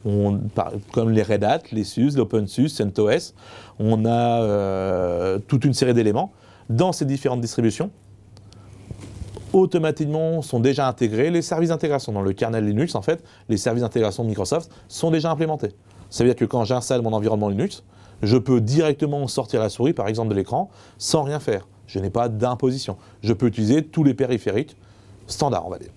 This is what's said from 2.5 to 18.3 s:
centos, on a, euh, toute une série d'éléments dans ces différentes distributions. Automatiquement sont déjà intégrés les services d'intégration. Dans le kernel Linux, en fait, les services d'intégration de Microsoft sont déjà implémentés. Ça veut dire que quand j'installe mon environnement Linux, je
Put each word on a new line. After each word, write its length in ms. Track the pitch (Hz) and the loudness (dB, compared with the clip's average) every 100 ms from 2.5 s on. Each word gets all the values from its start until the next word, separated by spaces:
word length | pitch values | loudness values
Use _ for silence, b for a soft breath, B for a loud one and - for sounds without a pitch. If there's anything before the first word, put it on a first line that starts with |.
| - 147 - | 0 0 0
centos, 580 | 101 95 107 143 - - B B B B | -2 2 2 2 -2 -18 B B B B
on 260 | 110 110 113 | 0 2 2
a, 360 | 117 120 117 | 2 2 2
euh, 960 | 113 104 98 95 95 90 90 87 92 95 | 2 0 0 -2 0 0 0 0 -2 -2
toute 240 | 101 135 | 0 0
une 100 | 143 | 2
série 200 | 123 127 | 2 2
d'éléments 380 | 120 107 104 190 B B B B | 4 2 0 -4 B B B B
dans 220 | 113 180 | 0 0
ces 140 | 170 139 | 0 -2
différentes 360 | 135 139 127 | -2 -2 -2
distributions. 500 | 117 - 117 101 190 - - - - - B B B B B - - - - - - | -4 0 0 0 -8 -8 -20 -20 -20 -20 B B B B B -18 -18 -16 -16 -16 0
Automatiquement 880 | 190 185 175 160 151 147 151 160 165 | 2 4 2 0 -2 -2 -2 -2 -2
sont 180 | 143 123 | -2 0
déjà 280 | 123 135 135 | 2 2 -2
intégrés 420 | 113 117 110 147 | 0 -2 2 2
les 120 | 170 | 0
services 280 | - 160 165 | -2 0 0
d'intégration. 440 | 160 156 143 - | 0 0 -2 -2
Dans 80 | 104 | -2
le 120 | 98 | -2
kernel 320 | 98 117 113 107 | 0 -2 0 0
Linux, 300 | 104 170 110 | 0 0 -2
en 60 | |
fait, 220 | 98 165 B B B | -2 -4 B B B
les 80 | 107 | -2
services 240 | - 117 | 0 0
d'intégration 420 | 120 117 107 95 | 0 0 0 0
de 60 | 113 | -4
Microsoft 420 | 101 98 156 170 B B | -2 -2 -2 -4 B B
sont 240 | - 165 | -4 0
déjà 180 | 160 160 | 0 0
implémentés. 440 | 156 160 151 107 - B B B | -2 -2 -2 -6 -8 B B B
Ça 140 | - | 2
veut 60 | 120 | 4
dire 60 | 120 | 4
que 100 | 110 | 0
quand 180 | 123 | 0
j'installe 380 | 110 127 117 127 | 0 -2 0 -2
mon 120 | 113 | 0
environnement 360 | 110 107 107 104 | 0 0 2 0
Linux, 340 | 98 190 - - B B B | 0 -2 -6 -20 B B B
je 140 | 104 | 2